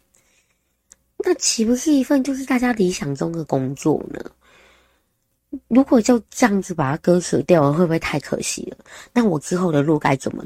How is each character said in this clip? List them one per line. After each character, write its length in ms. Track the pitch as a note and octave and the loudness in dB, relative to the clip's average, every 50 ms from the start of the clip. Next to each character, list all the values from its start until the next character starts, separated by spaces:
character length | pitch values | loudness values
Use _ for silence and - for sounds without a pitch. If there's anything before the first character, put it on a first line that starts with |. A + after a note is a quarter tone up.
| _ _ _ _ _ _ _ _ _ _ _ _ _ _ _ _ _ _ _ _ _ _ _ - | _ _ _ _ _ _ _ _ _ _ _ _ _ _ _ _ _ _ _ _ _ _ _ -6
那 160 | G4 F#4+ E4+ | -2 -2 -2
岂 300 | - - - - - A3 | -2 -2 -2 -2 0 0
不 100 | A3 B3 | 0 0
是 160 | B3 - D#4+ | 0 0 2
一 120 | D4 C4+ B3 | 2 2 2
份 200 | - D4 C4+ B3+ | 2 0 0 0
就 100 | C#4 C4+ | -2 -4
是 100 | C4 C4+ | -6 -4
大 140 | B3+ C4+ A#3+ | -2 -2 0
家 120 | B3 B3 A#3+ | 0 0 0
理 180 | A3 F#3+ F3+ | 0 0 0
想 220 | F#3 - E3+ C#3+ C#3 | 0 -2 -6 -6 -4
中 160 | C3+ E3 E3 | -4 -4 -6
的 120 | E3 E3 D3+ | -6 -6 -4
工 300 | - D3 C3+ C3 C3 C#3 | -2 -2 -2 -2 -2 -6
作 260 | - - D#3 C#3+ - - - | -2 0 0 0 0 -2 -8
呢？ 220 | - - - - _ _ _ _ _ _ _ _ _ _ _ _ _ _ _ _ _ _ _ _ _ _ _ _ - C4+ - - | -12 -14 -14 -16 _ _ _ _ _ _ _ _ _ _ _ _ _ _ _ _ _ _ _ _ _ _ _ _ -16 -16 -6 0
如 160 | A3+ C4 C#4 | 2 4 4
果 180 | - D4+ A#3+ | 6 4 4
就 180 | G3+ - B3 A#3 - _ | 4 4 2 2 0 _
这 160 | - - C4 A3 | -4 0 0 2
样 120 | G3+ G3 | 2 0
子 140 | F3+ - F3+ | -2 -2 -4
把 180 | D#3+ C#3+ C3 | -2 -2 -2
它 60 | C#3+ E3 | -2 0
割 220 | - F#3 F3 F3+ | 2 2 2 2
舍 200 | F3 - - - C#3+ | 2 0 -2 0 2
掉 180 | - F3+ E3 | 4 4 6
了， 120 | C#3 C#3+ D3 | 6 4 4
会 120 | E3 F#3 | 2 2
不 40 | D#3+ | 2
会 100 | E3 E3 | 0 -2
太 200 | - - - D3 | -4 -4 -6 -6
可 220 | - - - - | -6 -6 -6 -6
惜 220 | - - - - - - | -6 -6 -8 -10 -10 -12
了？ 60 | - - - - - - - - - | -14 -16 -20 -20 -20 -20 -14 -4 0
那 100 | B3 A#3 | 0 2
我 160 | G#3 D#3+ C#3+ | 2 2 0
之 160 | - - F#3 | -2 -4 -2
后 160 | F3 F#3 F3 | -2 0 2
的 120 | D3+ C#3+ C#3+ | 2 2 2
路 160 | D#3+ D#3+ D3 | 2 2 2
该 160 | - D3 C#3 | 2 0 0
怎 200 | C3+ - - - | 0 -2 -6 -8
么 80 | - - | -8 -10